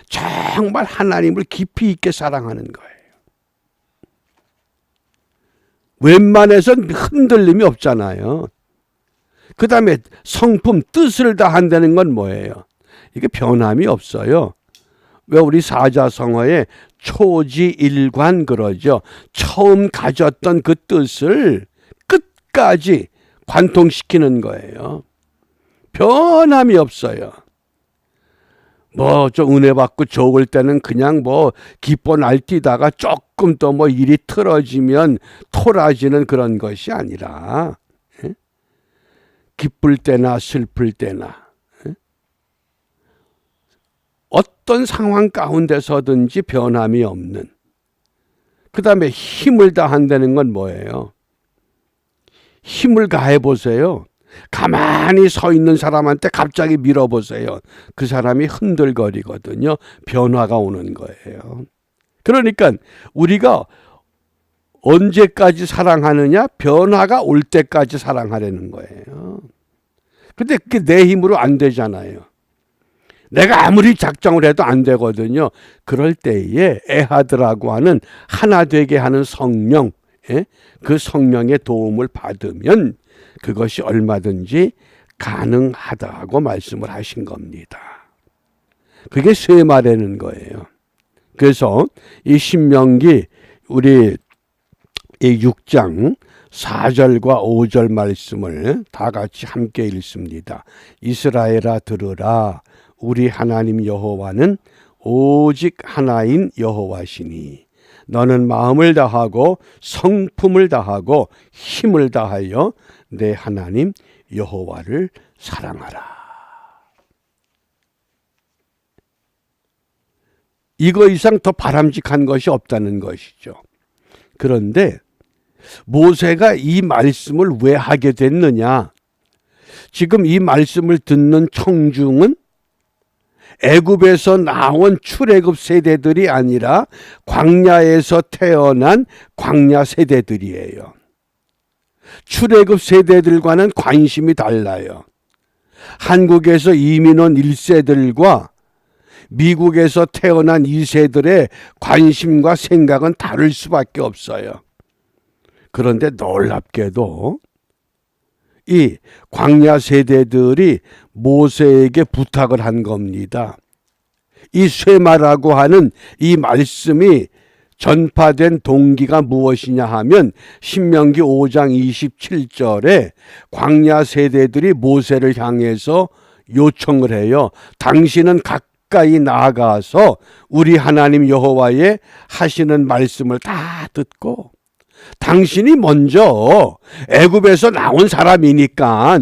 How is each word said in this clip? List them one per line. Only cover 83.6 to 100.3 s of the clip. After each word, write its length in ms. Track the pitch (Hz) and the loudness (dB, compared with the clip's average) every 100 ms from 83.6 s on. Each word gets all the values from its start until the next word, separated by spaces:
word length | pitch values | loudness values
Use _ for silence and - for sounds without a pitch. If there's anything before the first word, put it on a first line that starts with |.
| 113 - | -6 -6
얼마든지 920 | - 110 107 104 98 95 92 147 185 - _ _ _ - | -4 -2 -2 -4 -4 -8 -4 -2 -2 -4 _ _ _ -16
가능하다고 1200 | - - 113 123 131 123 - 113 95 - - 139 | -12 -8 -2 0 -2 -4 -14 -14 -14 -16 -6 -4
말씀을 500 | 143 98 - - - | -4 -6 -12 -14 -14
하신 360 | 101 104 - - | -14 -16 -14 -16
겁니다. 540 | - 82 80 - - - - _ _ _ _ _ _ _ _ _ _ - | -16 -18 -20 -20 -20 -20 -20 _ _ _ _ _ _ _ _ _ _ -8
그게 240 | 139 156 | 0 2
쇠마라는 840 | 214 - 175 156 139 120 113 101 98 | 2 4 4 6 4 2 0 -2 -8
거예요. 480 | 92 98 104 - - _ _ _ _ _ _ - | -12 -14 -18 -20 -20 _ _ _ _ _ _ 0
그래서 480 | 139 127 120 104 165 _ _ _ | 2 2 0 0 -2 _ _ _
이 140 | - 147 | 0 0
신명기 880 | - 175 151 139 131 123 160 139 87 _ _ _ - | 2 0 4 4 4 4 4 2 0 _ _ _ -8
우리 500 | 131 131 131 107 - _ _ _ _ _ _ _ - _ - | 0 4 4 4 0 _ _ _ _ _ _ _ -20 _ -4
이 240 | 123 120 | -2 0
육 220 | 120 - - | 0 -2 -2
장 500 | 143 95 82 131 262 _ _ _ | -2 -2 -2 -4 -4 _ _ _
사 380 | - - - - | -16 -12 -6 -2
절과 520 | 123 131 120 120 127 | 2 2 2 0 -2
오 260 | 110 113 117 | 0 0 0
절 220 | 123 117 | 0 0
말씀을 960 | 110 101 98 - 104 98 78 101 180 214 | -2 -4 -6 -12 -12 -10 -8 -6 -6 -8
다 200 | - 113 | -10 -8
같이 340 | 107 104 - - | -8 -10 -14 -14
함께 400 | - 117 117 110 | -10 -10 -8 -8
읽습니다. 760 | 95 - 98 90 | -10 -14 -16 -16